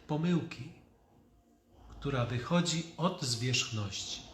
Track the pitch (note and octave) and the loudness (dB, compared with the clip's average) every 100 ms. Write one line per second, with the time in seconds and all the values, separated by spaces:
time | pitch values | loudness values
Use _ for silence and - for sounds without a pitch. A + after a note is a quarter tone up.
0 | - D3+ E3+ E3+ - - - - - - | -2 0 4 2 2 -8 -12 -14 -20 -20
1 | _ - - _ _ _ _ - - - | _ -20 -20 _ _ _ _ -20 -18 -6
2 | C#3+ C3 A#2+ B2 - F3 E3+ E3 - - | -2 0 2 0 4 4 4 0 -2 0
3 | F3 F3+ B2+ A2+ B2+ A#2+ - A2 G2+ F2+ | 0 0 -2 0 2 2 0 -2 -4 -4
4 | - - - | -6 -8 -10